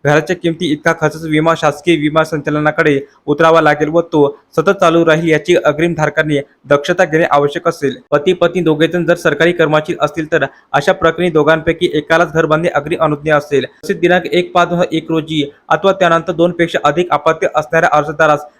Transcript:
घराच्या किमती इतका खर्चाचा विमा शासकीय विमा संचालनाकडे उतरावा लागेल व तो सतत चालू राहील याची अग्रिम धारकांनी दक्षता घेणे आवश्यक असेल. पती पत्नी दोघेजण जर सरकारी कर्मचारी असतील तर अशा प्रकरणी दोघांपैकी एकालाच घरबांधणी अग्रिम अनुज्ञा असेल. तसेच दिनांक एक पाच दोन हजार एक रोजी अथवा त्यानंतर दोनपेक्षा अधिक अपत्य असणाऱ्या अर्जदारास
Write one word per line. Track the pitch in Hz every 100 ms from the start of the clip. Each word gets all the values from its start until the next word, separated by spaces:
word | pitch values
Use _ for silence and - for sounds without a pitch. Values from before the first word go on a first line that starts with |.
घराच्या | 143 147 156 180
किमती | 170 160 170
इतका | 151 165
खर्चाचा | 160 156 156 160
विमा | 151 160 160
शासकीय | 151 143 175 160
विमा | 151 156
संचालनाकडे | 160 156 147 151 151 151 156 139 143 _ -
उतरावा | 147 165 165
लागेल | 151 147 151
व | 165
तो | 170 156 143 - _ -
सतत | 160
चालू | 196 170 170 165
राहील | 156 165
याची | 151 151 175
अग्रिम | - 143 175
धारकांनी | 156 151 156 156 143 - _
दक्षता | 131 143 143 175
घेणे | 180 156
आवश्यक | 170 143 143 151 170
असेल. | 160 139 123 _
पती | 147 160
पत्नी | 175 170 180
दोघेजण | 160 151 160 175
जर | 160
सरकारी | 170 170 147 170
कर्मचारी | 175 156 151 151 165
असतील | 151 165 151
तर | 160 139 - _
अशा | 143 143
प्रकरणी | 185 165 165 175
दोघांपैकी | 156 151 160 156 160 175
एकालाच | 151 147 165 170
घरबांधणी | 156 160 156 170
अग्रिम | 147 147 170
अनुज्ञा | 156 147 151 151
असेल. | 143 143 - _
तसेच | - 180
दिनांक | 170 180 175
एक | 175 175
पाच | 180 170
दोन | 175
हजार | 180
एक | 160 156
रोजी | 160 151 156 143 - -
अथवा | 156 196
त्यानंतर | 190 180 165 165
दोनपेक्षा | 160 170 175 165 -
अधिक | 147 151 175
अपत्य | 147 160 160 190
असणाऱ्या | 151 151 165 165
अर्जदारास | 151 147 151 156 147 - _